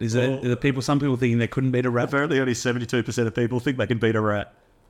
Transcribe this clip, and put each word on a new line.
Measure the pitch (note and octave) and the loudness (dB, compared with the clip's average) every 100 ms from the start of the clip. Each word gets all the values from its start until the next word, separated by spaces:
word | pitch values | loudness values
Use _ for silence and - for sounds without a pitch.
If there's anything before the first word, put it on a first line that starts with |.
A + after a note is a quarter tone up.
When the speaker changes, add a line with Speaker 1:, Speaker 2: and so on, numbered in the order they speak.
Speaker 1:
Is | A#2 A#2+ | -2 0
it | B2+ | 0
Speaker 2:
Well | C3 | 0
Speaker 1:
the | B2+ A#2+ | -2 0
people? | C#3 C3+ | 0 -2
Some | B2+ C#3+ | 0 2
people | C#3+ B2 | 2 0
thinking | B2 A#2 | 2 2
they | A2 | 0
couldn't | C#3+ C3 | 0 0
beat | B2 B2 | 0 0
a | |
rat. | A#2+ B2+ | 0 0
Speaker 2:
Apparently, | C#3 D3 C3+ | 0 0 0
only | C3 | 0
seventy-two | A#2+ B2+ A#2+ A#2 B2+ | 0 -2 -2 -2 -2
percent | A2+ B2 A2+ | 0 -2 -2
of | B2 | 0
people | A#2 B2 | -2 0
think | C#3+ B2 | -2 -2
they | G#2 | 0
can | A#2 | 0
beat | A2+ A2 | 2 2
a | |
rat. | G#2+ G#2 - _ _ _ | 2 0 -4 _ _ _